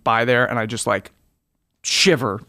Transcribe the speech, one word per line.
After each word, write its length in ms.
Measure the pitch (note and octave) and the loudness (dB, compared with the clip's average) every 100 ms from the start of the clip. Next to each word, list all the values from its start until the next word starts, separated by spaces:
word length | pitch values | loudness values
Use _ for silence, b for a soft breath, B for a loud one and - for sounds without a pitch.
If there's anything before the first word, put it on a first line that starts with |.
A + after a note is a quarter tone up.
by 200 | - A2+ A#2+ | 0 0 2
there, 200 | B2 B2+ | 2 0
and 80 | A#2+ | -2
I 80 | A2 | -4
just, 220 | A#2 - | -4 -2
like, 240 | G2+ - _ _ _ _ _ _ _ | -4 -4 _ _ _ _ _ _ _
shiver 580 | - - F#3+ D3+ A#2+ G2 | -4 0 4 2 0 -6